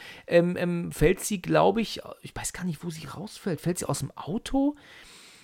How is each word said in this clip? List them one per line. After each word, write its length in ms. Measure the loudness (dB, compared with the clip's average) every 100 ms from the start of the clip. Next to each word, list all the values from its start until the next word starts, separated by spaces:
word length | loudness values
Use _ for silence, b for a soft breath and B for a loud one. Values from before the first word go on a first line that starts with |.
| B B 4
ähm, 300 | 4 6 2
ähm, 360 | -2 -2 -4
fällt 280 | 2 4 4
sie, 200 | 0 -4
glaub 360 | 2 4 6 4
ich, 220 | -2 -6 -12 -16
ich 140 | -14 -8
weiß 160 | -8
gar 120 | -6
nicht, 200 | -6 -6
wo 60 | -8
sie 160 | -10 -12
rausfällt. 540 | -12 -12 -8 -4 -2
Fällt 180 | -2 -2
sie 100 | -2
aus 120 | -4
dem 120 | -4 -8
Auto? 600 | -6 -6 -2 2 2 0 b b b b b b